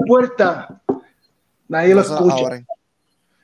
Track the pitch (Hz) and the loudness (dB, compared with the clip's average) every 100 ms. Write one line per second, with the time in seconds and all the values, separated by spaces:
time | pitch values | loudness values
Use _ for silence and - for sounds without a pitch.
0 | 226 247 247 - 185 165 - - - - | 2 2 2 0 -2 -2 -10 -16 -10 -10
1 | _ _ _ _ _ _ - 160 175 196 | _ _ _ _ _ _ -8 -2 2 2
2 | 165 156 175 131 127 123 127 - _ _ | 2 0 0 0 -4 -6 -14 -20 _ _
3 | _ _ _ _ | _ _ _ _